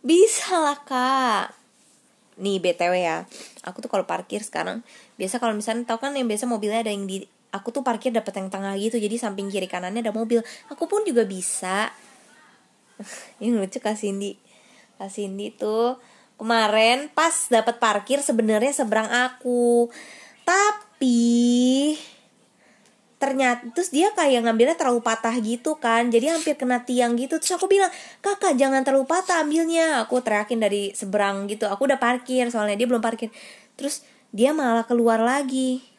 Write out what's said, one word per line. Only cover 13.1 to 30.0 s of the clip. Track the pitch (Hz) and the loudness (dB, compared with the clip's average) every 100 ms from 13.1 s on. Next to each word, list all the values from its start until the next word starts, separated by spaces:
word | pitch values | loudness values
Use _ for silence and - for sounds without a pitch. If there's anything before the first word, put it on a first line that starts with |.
| - - _ | -16 -18 _
Ini | 220 226 | -2 0
lucu, | 190 247 | -2 -4
Kak | 214 214 | -4 -4
Cindy. | 202 196 202 196 _ _ _ - _ _ | -4 -4 -8 -10 _ _ _ -20 _ _
Kak | 196 | -14
Cindy | 196 196 196 208 - | -8 -8 -8 -10 -6
tuh | 214 220 240 254 - - _ _ | -4 0 0 -2 -14 -20 _ _
kemarin | 220 226 214 214 226 254 302 - | 0 2 4 6 4 4 0 0
pas | 330 320 - | 2 0 2
dapet | 233 226 233 | 2 2 0
parkir | 226 208 196 277 | 0 0 0 -2
sebenarnya | 285 226 220 214 254 285 | 2 0 2 2 2 0
seberang | 233 214 220 | 0 0 0
aku. | 233 254 247 247 240 240 240 240 - - - - - | 0 0 -2 -2 2 4 4 2 -4 -20 -20 -20 -8
Tapi | - 370 415 415 - _ 262 240 233 240 240 240 254 262 294 302 - - _ _ _ _ _ _ _ _ _ _ | 0 4 4 0 -12 _ 2 4 4 4 4 4 4 4 2 -2 -10 -20 _ _ _ _ _ _ _ _ _ _
ternyata, | 269 269 262 240 233 | -4 0 0 0 -4
terus | 349 359 | -4 -2
dia | 277 392 | 2 2
kayak | 415 294 247 233 | 2 2 4 2
ngambilnya | 226 254 330 | 4 2 4
terlalu | 277 240 | 0 0
patah | 233 226 226 247 | 0 -2 -2 -2
gitu | 214 240 311 302 | -2 -2 -2 -2
kan, | 233 226 240 | 2 2 4
jadi | 226 277 330 | 2 2 -2
hampir | 320 285 | -2 -2
kena | 247 247 247 | 0 -2 0
tiang | 247 240 233 | 0 2 0
gitu. | 269 320 | -2 -4
Terus | - 359 | -2 -2
aku | 381 | 2
bilang, | 392 370 - - - | 4 4 -2 -20 -8
"Kakak, | 403 392 381 262 | -4 0 2 4
jangan | 269 269 262 | 4 2 2
terlalu | 269 262 | 2 2
patah | 339 370 339 | -2 0 0
ambilnya." | 302 311 330 330 320 269 | 2 0 2 2 2 0